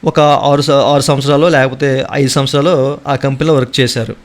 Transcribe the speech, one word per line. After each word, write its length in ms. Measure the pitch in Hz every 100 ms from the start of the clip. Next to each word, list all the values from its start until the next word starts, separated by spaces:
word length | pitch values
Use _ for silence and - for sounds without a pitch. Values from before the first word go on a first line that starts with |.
ఒక 160 | 160 160
ఆరు 420 | 147 143 143 143
స-, 100 | 139
ఆరు 300 | 139 131 143
సంవత్సరాలు 460 | 135 139 131 143 165
లేకపోతే 580 | 151 131 127 143 135 -
ఐదు 160 | 135 135
సంవత్సరాలు 680 | 147 135 147 151 165 135 143 -
ఆ 80 | 139
కంపెనీలో 380 | 139 135 151 151
వర్క్ 240 | 127 -
చేశారు. 360 | 127 - 113 -